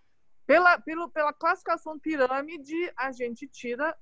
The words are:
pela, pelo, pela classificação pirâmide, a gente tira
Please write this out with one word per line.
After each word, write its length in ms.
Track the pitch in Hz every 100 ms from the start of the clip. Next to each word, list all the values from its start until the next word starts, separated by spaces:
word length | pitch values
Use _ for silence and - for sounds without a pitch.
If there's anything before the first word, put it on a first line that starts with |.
| _ _ - - -
pela, 320 | 311 349 294
pelo, 300 | 294 330 339
pela 240 | 311 294
classificação 680 | 294 330 381 - 330 311 311
pirâmide, 920 | 311 302 254 269 294 330 277 330 349
a 160 | - 269
gente 360 | 247 240 233 277
tira 500 | - 240 240 311 -